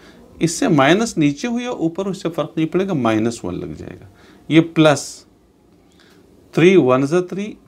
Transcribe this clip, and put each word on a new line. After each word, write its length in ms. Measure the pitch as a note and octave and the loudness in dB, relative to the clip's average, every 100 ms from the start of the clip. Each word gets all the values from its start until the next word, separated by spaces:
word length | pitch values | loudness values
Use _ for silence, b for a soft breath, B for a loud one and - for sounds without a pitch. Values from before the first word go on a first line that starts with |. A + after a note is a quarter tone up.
| B B B B | B B B B
इससे 280 | E3 - C#4 | -4 -2 0
माइनस 460 | D3+ C3+ F#3+ A3+ F3 | 2 4 2 0 0
नीचे 300 | D3 C#3+ A#3+ | -2 -2 -4
हो 100 | A#3+ | -6
या 120 | B3 | -6
ऊपर 340 | B3 E3 E3 | -4 -6 -4
हो, 60 | G3 | -8
उससे 180 | F3 E3+ | -6 -8
फ़र्क 260 | E3 D3 - | -6 -6 -4
नहीं 100 | D#3 | -2
पड़ेगा, 280 | F3+ G3 | -2 -2
माइनस 460 | D#3+ A#2 A2 A2+ A#2 | -2 0 0 -2 -4
वन 100 | F2+ | -8
लग 200 | E2+ D#2+ D2+ | -8 -10 -12
जाएगा। 320 | - - - b b b b | -16 -18 -20 b b b b
ये 120 | D3+ | 2
प्लस 680 | E3 E3 D#3 C#3 - - _ _ _ _ _ _ _ b b b b _ _ | 2 4 4 4 -2 -16 _ _ _ _ _ _ _ b b b b _ _
थ्री 220 | - F3 F#3+ | 2 6 6
वन 300 | B2+ C3 C#3 | 4 2 2
जा 140 | F3+ | -2
थ्री, 240 | F3+ F3+ G#3+ - | -4 -8 -10 -14